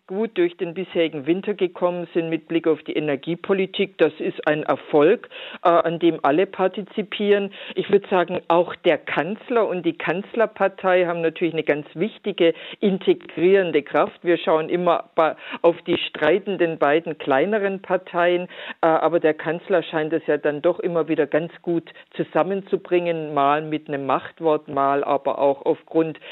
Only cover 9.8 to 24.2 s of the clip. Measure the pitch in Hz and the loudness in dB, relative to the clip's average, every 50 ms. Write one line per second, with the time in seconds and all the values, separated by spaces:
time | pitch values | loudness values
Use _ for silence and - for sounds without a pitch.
9.8 | 165 170 156 - - - 160 185 202 - - 233 220 214 - - 196 196 190 - | -2 -2 -4 -2 -4 -4 -4 -4 -6 -6 -2 -2 -2 -2 0 0 0 0 0 -2
10.8 | - 185 180 180 180 170 175 170 165 165 160 - 180 160 156 160 151 - 147 147 | 0 2 2 4 2 2 0 -2 -2 -2 -2 -2 -2 -2 -2 -2 -2 0 -2 -2
11.8 | 147 - - 160 175 226 - - - 214 190 - 180 165 165 - - - - - | -4 -8 -6 -4 -4 -4 -4 -6 -8 -8 -2 2 2 2 2 0 -6 -16 -6 -2
12.8 | - 208 185 185 - - 175 - - - - - 165 185 196 196 190 170 156 151 | 0 2 2 2 2 2 0 0 -2 -8 -4 0 4 4 4 4 4 2 0 0
13.8 | 135 - - 147 170 196 - - - 170 170 160 - - 165 156 160 - 160 175 | -2 0 2 2 2 0 -2 -4 -2 0 0 0 2 2 0 0 2 0 -2 0
14.8 | 180 175 165 - - - _ - 160 156 - - - - - - - 247 - 247 | 2 2 2 0 -2 -2 _ 2 2 2 0 -4 -10 -14 -6 0 2 2 2 2
15.8 | - - 170 - - - - - 151 151 170 202 196 208 196 170 175 165 160 156 | -2 -4 -2 -2 -2 -6 -4 -2 2 2 2 2 0 -4 -2 0 0 -2 0 0
16.8 | 156 143 143 165 160 170 151 - - 143 135 135 156 196 214 214 196 196 196 190 | 2 2 2 2 0 -4 -8 -8 -2 0 2 2 2 0 0 -2 -2 -2 -4 -6
17.8 | 190 - 190 185 185 - - 175 175 175 180 175 180 - - - - - - - | -4 -4 -4 -4 -4 -4 -2 0 2 2 2 0 -2 -6 -10 -14 -16 -16 -6 0
18.8 | - 165 160 156 - 160 160 175 165 160 156 156 - 165 160 170 - - 196 170 | 2 2 2 2 2 2 2 2 2 2 0 0 -4 -6 -6 -6 -4 -2 -2 -2
19.8 | 160 - - 160 156 156 160 156 - - 151 147 - 156 147 147 147 175 175 - | -2 -2 -4 -4 -2 -2 -2 -4 -2 -2 -2 0 0 -2 -2 0 0 0 0 0
20.8 | - - 170 165 156 151 160 147 147 139 - 151 165 160 - - - 180 170 165 | -2 -2 -2 -2 -2 0 0 0 0 0 0 -2 -2 -4 -8 -10 -6 -4 -2 -2
21.8 | 160 - - - - _ - - 165 - - 170 156 180 196 196 190 - - 180 | -4 -6 -12 -20 -20 _ -8 -6 -6 -2 0 0 0 0 -2 -4 -4 -4 -4 -4
22.8 | - - 180 180 175 170 170 165 156 151 151 143 139 139 143 151 160 156 156 151 | -2 0 0 0 0 0 -2 -4 -4 -4 0 2 2 2 2 2 0 -4 -6 -6
23.8 | 151 - 147 139 139 131 131 165 | -6 -6 -6 -4 -2 -2 -2 -2